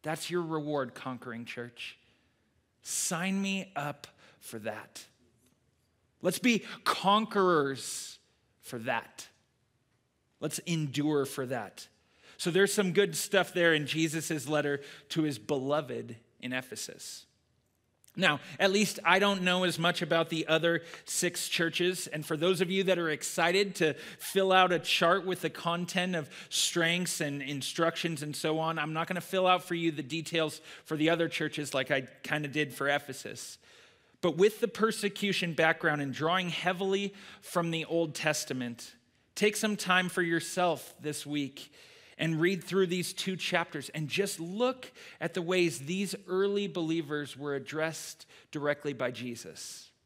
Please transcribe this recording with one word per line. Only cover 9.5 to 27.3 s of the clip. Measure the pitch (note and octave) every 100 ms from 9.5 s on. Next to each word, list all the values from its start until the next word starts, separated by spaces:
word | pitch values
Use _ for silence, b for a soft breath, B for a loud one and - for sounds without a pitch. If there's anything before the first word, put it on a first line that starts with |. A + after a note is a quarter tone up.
| _ _ _ _ _ _ _ _ _
Let's | D#3+ -
endure | - E3 D3+ B2+ D3 D3
for | C3+ - B2+
that. | B2+ G2+ - - _ b b b b
So | F3+
there's | E3+ G3
some | G#3 F#3+
good | E3+ G3 D3+
stuff | - G3 F3+
there | F3+ E3+
in | D#3 C#3
Jesus' | D#3 D#3+ D#3+ - D#3+ B2+
letter | D3+ C#3+ C#3+ B B B
to | E3
his | D3+ B2
beloved | - C#3+ C3 D3 C#3 A#2+ A#2 A2+ _ _
in | B2
Ephesus. | B2+ B2+ - - - - - - _ _ _ _ _ _ _ _ -
Now, | F#3 D3 B B
at | G3
least | G3+ G#3 -
I | E3 F#3
don't | G3+ G3
know | F3+ F3+
as | F3+ D#3+
much | E3+ F3
about | D#3+ E3 E3
the | D#3+ D3+
other | D#3+ E3+ E3+ B B
six | - - F3 F3 -
churches, | - E3 - F3 F#3 -
and | D3+
for | D3+ D3+
those | F3 F3
of | F3+
you | F#3+
that | F#3 F3+
are | E3
excited | D3 - - E3+ F3+ G3+ -
to | D#3 C#3 B B
fill | - G3 F#3+
out | F#3 F#3
a | E3+
chart | - - E3+ F#3+ F3+
with | F3+
the | D#3+
content | - E3+ E3+ F3 F#3+ F#3
of | F3 D3 B B
strengths | - - F3 E3 F3 F3+ -
and | D3+